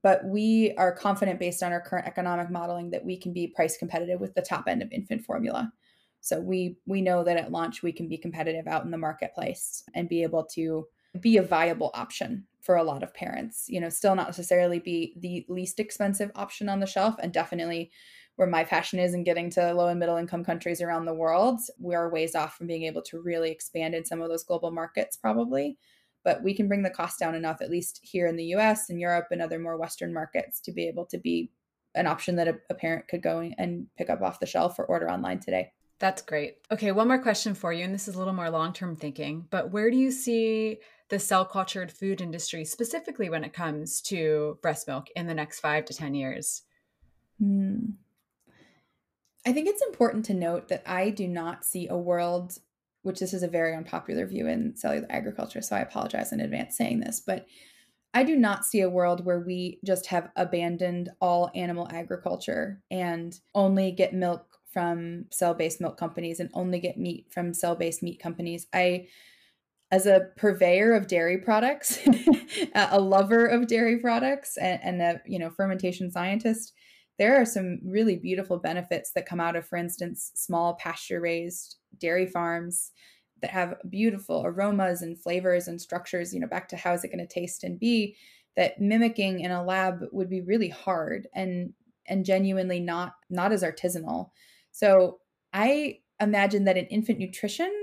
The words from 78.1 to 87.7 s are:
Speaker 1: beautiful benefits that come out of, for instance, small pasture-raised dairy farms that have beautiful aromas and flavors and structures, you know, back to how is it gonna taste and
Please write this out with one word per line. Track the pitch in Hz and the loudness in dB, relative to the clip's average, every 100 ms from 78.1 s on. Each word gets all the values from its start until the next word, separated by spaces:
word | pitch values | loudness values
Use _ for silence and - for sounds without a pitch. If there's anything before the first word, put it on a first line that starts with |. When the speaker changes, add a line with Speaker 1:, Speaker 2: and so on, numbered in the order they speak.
| 175 | 2
Speaker 1:
beautiful | 170 185 190 180 | -2 -4 -2 -2
benefits | 160 175 175 170 - | -2 -4 -2 -4 -2
that | - 175 | -6 -4
come | 175 | -2
out | 170 | 0
of, | 170 | -2
for | 165 175 | -4 -6
instance, | 175 - 175 170 - | -6 -6 -8 -8 -10
small | - - 170 170 | -8 -4 0 0
pasture-raised | 170 170 165 - 180 170 170 170 175 - - _ - | -2 -6 -8 -6 -4 0 -2 -4 -10 -14 -20 _ -6
dairy | 170 180 185 | 0 2 2
farms | 180 170 170 175 175 - _ - _ _ _ | 0 -2 -2 -4 -6 -6 _ -20 _ _ _
that | - | -6
have | 185 175 175 185 | -2 -4 -4 -8
beautiful | 196 220 196 - - | 0 2 0 -4 -2
aromas | 175 175 202 202 190 175 | -2 0 0 2 2 0
and | 170 170 | -6 -8
flavors | - 180 180 180 175 | -2 0 2 2 0
and | 170 | -10
structures, | - 175 - 180 175 | -6 -8 -4 -6 -4
you | 185 | -4
know, | 165 | -4
back | 175 - | -4 -6
to | 175 | -6
how | 175 | -2
is | 175 | -2
it | - | -2
gonna | 175 175 | -8 -6
taste | - 175 - | -6 -6 -8
and | 180 | -8